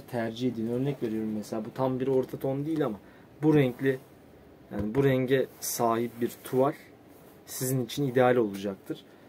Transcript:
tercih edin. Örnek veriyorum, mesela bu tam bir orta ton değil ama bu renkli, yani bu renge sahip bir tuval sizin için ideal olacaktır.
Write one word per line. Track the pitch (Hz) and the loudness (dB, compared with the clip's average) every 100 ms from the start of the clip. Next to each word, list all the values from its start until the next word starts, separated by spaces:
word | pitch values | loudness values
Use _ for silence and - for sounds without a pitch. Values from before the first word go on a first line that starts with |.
| - | -6
tercih | 123 113 113 127 | -4 -4 -2 -2
edin. | 110 110 | -2 -4
Örnek | 123 139 143 | -2 -2 -2
veriyorum, | 120 110 110 107 | -4 -2 -2 -4
mesela | 101 113 110 | -6 -6 -6
bu | |
tam | 123 131 127 | -2 -2 0
bir | 131 | 0
orta | 131 127 135 | 0 0 -4
ton | 135 135 147 | -4 -4 -2
değil | 160 135 | -2 -2
ama | 104 - - - - | -4 -12 -20 -20 -2
bu | 156 151 | 4 4
renkli, | 131 117 135 131 - - - - - - - | 4 2 -2 -2 -6 -20 -20 -20 -20 -20 -12
yani | 107 104 120 | -6 -2 2
bu | |
renge | 139 131 127 131 123 - | 4 4 2 2 0 -4
sahip | - - 120 113 120 117 | -8 0 2 2 0 -2
bir | 117 - | -4 -4
tuval | - 127 135 - - - - - - - - | -2 2 2 2 -12 -20 -20 -20 -20 -20 -14
sizin | - 127 131 117 | -6 -2 -2 -2
için | - | -2
ideal | 143 123 123 123 | 0 4 6 6
olacaktır. | 107 98 98 98 - 156 - - | 2 -2 -6 -8 -10 -12 -12 -20